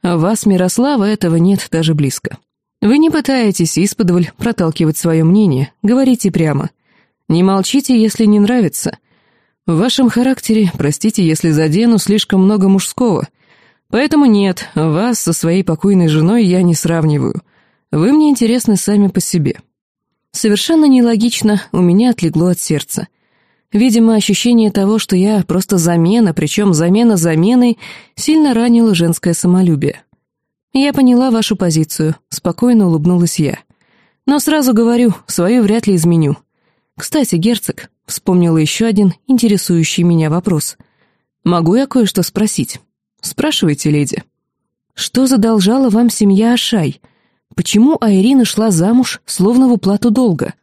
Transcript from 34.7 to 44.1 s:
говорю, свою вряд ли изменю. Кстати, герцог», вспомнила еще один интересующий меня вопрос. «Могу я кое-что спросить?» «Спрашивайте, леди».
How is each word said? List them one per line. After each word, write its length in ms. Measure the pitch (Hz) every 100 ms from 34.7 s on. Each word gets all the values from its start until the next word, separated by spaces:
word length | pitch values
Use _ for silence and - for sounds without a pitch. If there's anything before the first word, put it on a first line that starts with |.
говорю, 400 | 220 233 240 247 - -
свою 380 | - 175 247
вряд 240 | 202 226 208
ли 80 | 185
изменю. 400 | 160 170 147 139 _ _ _ _ _ -
Кстати, 380 | - 311 262
герцог», 560 | 175 196 233 - - - _ -
вспомнила 520 | - - 180 170 160
еще 280 | 156 - 226
один 280 | 202 202 - -
интересующий 800 | 262 226 202 - 170 156 -
меня 260 | 175 165 156
вопрос. 460 | 170 196 160 - - _ _ _ _ _ _
«Могу 320 | - 170 165
я 140 | 220 269
кое-что 340 | 262 208 -
спросить?» 580 | 170 - 214 - 143 - _ _ _ _
«Спрашивайте, 720 | - - 302 285 170 143 151
леди». 320 | 147 139